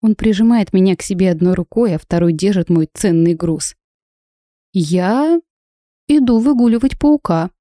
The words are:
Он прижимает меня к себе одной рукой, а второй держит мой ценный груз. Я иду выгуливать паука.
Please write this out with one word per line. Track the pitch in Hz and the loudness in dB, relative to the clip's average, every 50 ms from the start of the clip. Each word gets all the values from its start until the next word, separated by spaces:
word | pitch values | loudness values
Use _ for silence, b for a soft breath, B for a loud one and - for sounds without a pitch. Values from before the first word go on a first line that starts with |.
Он | - 220 220 | 0 0 -2
прижимает | - - 220 220 185 220 226 233 233 208 - | 0 0 -2 0 2 2 2 2 2 0 0
меня | - 185 185 190 190 | 0 2 2 2 2
к | 170 | 0
себе | - - 202 175 190 190 | -4 -8 -4 -2 0 0
одной | 180 160 170 175 180 | 0 0 0 0 0
рукой, | 185 180 - - - 233 233 180 | -2 -4 -6 -2 -2 -2 0 -2
а | 156 | -4
второй | - _ - 175 165 170 | -6 _ -2 0 0 0
держит | 170 156 165 190 208 190 170 - | 0 0 0 -2 0 0 0 0
мой | 175 165 160 156 | 0 0 0 -2
ценный | _ - - 214 175 165 165 170 175 | _ -4 -2 0 2 2 2 2 0
груз. | 160 - 170 165 151 151 - - _ _ _ _ _ _ _ _ _ _ _ _ _ _ _ _ _ _ _ | -2 -2 -4 -4 -4 -6 -10 -12 _ _ _ _ _ _ _ _ _ _ _ _ _ _ _ _ _ _ _
Я | _ 196 175 151 165 180 180 180 214 254 294 311 339 339 330 _ _ _ _ _ _ _ _ _ _ _ _ | _ -4 -4 -2 -2 -2 -2 0 -2 -2 0 0 -2 -2 -4 _ _ _ _ _ _ _ _ _ _ _ _
иду | _ 294 302 269 240 247 226 | _ 0 2 2 2 2 2
выгуливать | 226 262 294 247 240 240 226 233 - 269 - - | 2 2 2 2 2 2 2 2 0 -2 -4 0
паука. | - 294 302 294 _ - 185 165 165 180 _ _ | 0 2 2 2 _ -2 -2 -2 -2 -4 _ _